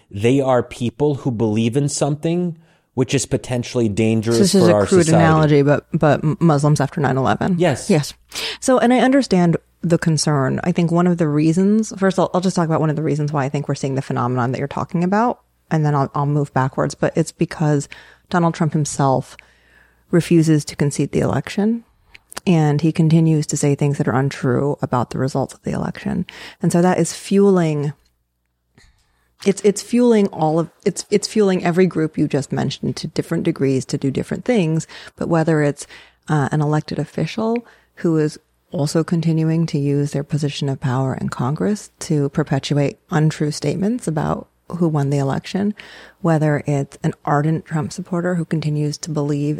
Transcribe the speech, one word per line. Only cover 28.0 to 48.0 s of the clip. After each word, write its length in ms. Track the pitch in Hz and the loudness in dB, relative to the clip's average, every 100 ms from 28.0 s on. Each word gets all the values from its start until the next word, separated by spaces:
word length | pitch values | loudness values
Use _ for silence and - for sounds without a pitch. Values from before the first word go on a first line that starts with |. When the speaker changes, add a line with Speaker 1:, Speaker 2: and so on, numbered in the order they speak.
| _ _ _ _ _ _ _ _ _ _ _ _ _ _ 196 | _ _ _ _ _ _ _ _ _ _ _ _ _ _ -2
Speaker 2:
it's, 160 | 190 | 0
it's 160 | 208 190 | 0 0
fueling 460 | - 240 240 220 196 | 0 2 4 4 2
all 300 | - 156 160 | 0 0 0
of, 120 | 160 _ | -2 _
it's, 220 | 196 - - | -6 -4 -2
it's 160 | 202 - | -2 0
fueling 380 | 220 202 185 | 0 2 0
every 220 | 175 170 185 | 0 2 2
group 320 | 160 156 - | 0 -4 -2
you 100 | 147 | -2
just 240 | 139 - | -2 -4
mentioned 440 | 143 135 - - - | -4 -4 -4 -6 -6
to 80 | 160 | -8
different 380 | - - 165 | -6 -4 -2
degrees 420 | 175 151 135 131 - | -2 0 0 -2 -4
to 100 | 143 | -4
do 140 | 139 | -2
different 340 | 131 - - | -4 -4 -6
things. 420 | - 240 160 160 - - - - | -2 0 0 -2 -4 -12 -16 -8
But 120 | - | -2
whether 340 | 165 160 156 | 0 2 2
it's, 240 | 147 139 - - - _ - | 0 -2 -10 -20 -20 _ -2
uh, 200 | 156 139 | 0 0
an 80 | 151 | 0
elected 380 | 151 151 - - | 0 -2 -2 -6
official 680 | 147 - 160 - 220 233 - _ _ - | -6 -6 -6 -4 -4 -4 -8 _ _ -4
who 220 | 175 160 | 0 0
is 200 | 151 - _ _ _ | 0 -4 _ _ _
also 320 | 180 147 170 | -4 -2 0
continuing 640 | 156 170 160 160 160 165 160 | 0 0 0 0 0 0 0
to 120 | 151 | -2
use 340 | 143 143 143 | 0 0 -2
their 100 | 143 | -4
position 460 | 147 147 147 - 143 | -4 -4 -4 -4 -4
of 100 | 135 | -4
power 360 | 131 127 135 | -2 -2 -2
in 140 | - 139 | -4 -6
Congress 600 | - 123 151 185 208 - - | -4 -4 -2 -2 -4 -8 -12
to 280 | - 151 139 | -4 -2 -2
perpetuate 680 | - 147 135 - 143 143 - - | -2 -2 -2 -2 0 -2 -4 -4
untrue 400 | 151 156 - 147 | 0 0 0 -4
statements 560 | 147 147 170 196 247 - | -4 -4 -2 -2 -4 -4
about 400 | 156 147 - - _ - 170 | -4 -2 -4 -8 _ -10 -2
who 100 | 175 | 0
won 240 | 151 139 | 0 0
the 80 | 143 | 0
election, 560 | 139 - - 185 202 - - - - _ | -2 -4 -6 -4 -4 -6 -12 -20 -20 _
whether 420 | 170 160 151 147 - | 0 2 2 0 -2
it's 300 | 143 139 - | -2 -4 -6
an 120 | 160 - | -6 -4
ardent 400 | - 143 151 160 | -2 0 0 -2
Trump 280 | - 160 151 | -4 -6 -6
supporter 440 | - | -8